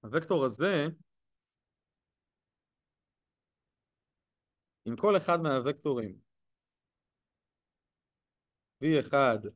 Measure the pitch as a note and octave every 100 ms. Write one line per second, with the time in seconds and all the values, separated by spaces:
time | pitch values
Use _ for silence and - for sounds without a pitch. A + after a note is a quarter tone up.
0 | A2+ C3+ D#3 F3 C3 A2+ F3 F3+ D3 D#3+
1 | - _ _ _ _ _ _ _ _ _
2 | _ _ _ _ _ _ _ _ _ _
3 | _ _ _ _ _ _ _ _ _ _
4 | _ _ _ _ _ _ _ _ - A#2
5 | G#3 G3 - E3+ D#3+ C3+ B2 D3 D3+ B2+
6 | G#2+ G2 _ _ _ _ _ _ _ _
7 | _ _ _ _ _ _ _ _ _ _
8 | _ _ _ _ _ _ _ _ C#3+ D#3
9 | B2+ C#3 C3+ A2 G#2